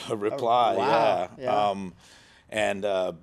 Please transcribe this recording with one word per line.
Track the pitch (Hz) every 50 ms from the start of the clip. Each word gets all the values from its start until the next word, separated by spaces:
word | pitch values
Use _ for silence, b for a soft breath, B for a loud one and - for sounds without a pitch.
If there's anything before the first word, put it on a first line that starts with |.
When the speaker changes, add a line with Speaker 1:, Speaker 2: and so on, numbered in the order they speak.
| - -
Speaker 1:
Oh, | 113
Speaker 2:
reply. | 107 101 107 135 139 123 117 120 123 120 107 95
Speaker 1:
wow. | 98 120 139 160 - 113 107 95 90 90 90 -
Speaker 2:
Yeah. | - 131
Speaker 1:
Yeah. | 110 104 104 104 101
Speaker 2:
Um, | 98 98 98 90 85 B B B B B B B B B B -
and, | - 107 107 101 101 98 98
uh, | 104 98 95 92 90 85 82